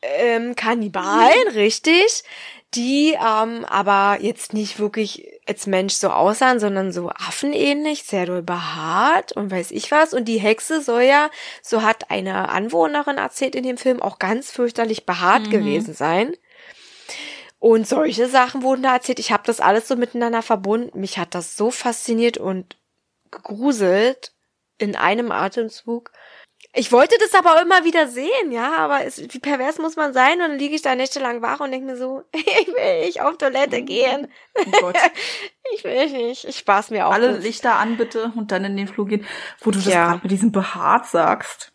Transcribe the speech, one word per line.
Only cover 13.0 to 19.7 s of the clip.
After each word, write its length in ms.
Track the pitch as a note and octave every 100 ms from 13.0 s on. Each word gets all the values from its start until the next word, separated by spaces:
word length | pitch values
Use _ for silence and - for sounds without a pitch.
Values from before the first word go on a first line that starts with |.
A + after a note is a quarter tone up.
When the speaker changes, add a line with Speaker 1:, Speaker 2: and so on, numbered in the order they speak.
| C#4+ C#4
Speaker 1:
erzählt 380 | D4 - C4+ C4+
in 80 |
dem 140 | B3+ B3
Film, 240 | C4 B3
auch 180 | - -
ganz 320 | F#3+ A3+ C#4
fürchterlich 540 | - A#3+ A#3 A#3 A3 -
behaart 420 | F3 F3+ A3 G#3+
Speaker 2:
Mhm. 40 |
Speaker 1:
gewesen 420 | G#3+ G#3 D3+ A3+
sein. 420 | D#3 C#3+ E3+ A#3+ F4 _ _ - - - - - - - - - _
Und 280 | A3 A3+ G#3+
solche 400 | - - A3 B3
Sachen 340 | C4 B3+ C4+
wurden 220 | C4 C4
da 100 | C4
erzählt. 260 | B3 B3 B3
Ich 120 | A3+
hab 140 | A3+ -
das 160 | A#3
alles 260 | -